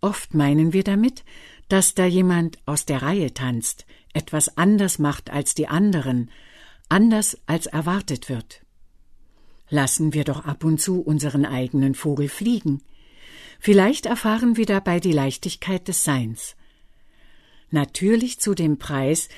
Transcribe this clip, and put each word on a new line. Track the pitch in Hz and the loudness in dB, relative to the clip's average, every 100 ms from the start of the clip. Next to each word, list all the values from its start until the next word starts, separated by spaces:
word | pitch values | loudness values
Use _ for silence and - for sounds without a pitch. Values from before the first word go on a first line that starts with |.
Oft | 190 202 - | 0 0 -2
meinen | 156 143 147 165 | 2 4 4 4
wir | 180 | 2
damit, | 190 202 240 - - - - - - | 2 2 2 0 -20 -20 -20 -20 0
dass | 190 185 | 2 2
da | - 185 | 2 2
jemand | 180 185 175 170 - - | 4 4 2 0 -6 -6
aus | 147 - | -4 -2
der | 139 | -2
Reihe | 135 202 143 | 0 0 -2
tanzt, | 123 131 120 - - - - _ | -2 -4 -2 -6 -10 -16 -20 _
etwas | 156 - 156 - - | -8 -4 -2 -2 2
anders | 180 208 196 - | 2 4 2 0
macht | 147 143 - | -2 -2 -6
als | 143 143 | -6 -4
die | - 151 | -4 -2
anderen, | 156 208 175 135 123 117 - - - - - _ | 2 2 0 0 -2 -4 -12 -20 -20 -20 -20 _
anders | 180 226 214 208 - - | 4 4 4 0 -6 -4
als | 117 - | -4 -2
erwartet | 151 160 196 196 131 - | -6 -4 -4 -4 -8 -6
wird. | 123 - - _ _ - _ _ - - _ - - - | -10 -10 -20 _ _ -20 _ _ -20 -20 _ -20 -20 -4
Lassen | 147 135 - 156 | -2 0 0 -2
wir | 147 | 0
doch | 143 139 | -2 -4
ab | 151 147 | -6 -4
und | 160 156 | -2 0
zu | - 185 | 0 -2
unseren | 165 151 143 139 143 | -2 -2 0 -2 -2
eigenen | 127 127 143 135 | -2 -2 0 0
Vogel | 131 156 143 143 | 0 -4 -2 -4
fliegen. | - 214 233 156 139 - - - - - - - - | -4 -2 -2 -2 -4 -6 -20 -20 -20 -20 -20 -20 -8
Vielleicht | - 196 196 302 - | 4 6 6 0 -2
erfahren | 233 220 220 240 226 | -2 -2 0 0 0
wir | 220 | 0
dabei | 196 196 175 | 0 0 0
die | 180 | 2
Leichtigkeit | 156 135 - 185 - - 185 - | 2 0 -4 -10 -8 -6 -6 -4
des | 180 | -4
Seins. | - 135 113 113 - - - _ _ _ - _ - - _ - _ | 0 -2 -2 -8 -14 -18 -20 _ _ _ -20 _ -20 -20 _ -20 _
Natürlich | 156 139 - 190 226 247 - | -2 -2 -2 0 2 0 -4
zu | - | -4
dem | 180 160 147 | 0 0 -2
Preis, | - 139 135 160 - | -4 -2 0 -2 -4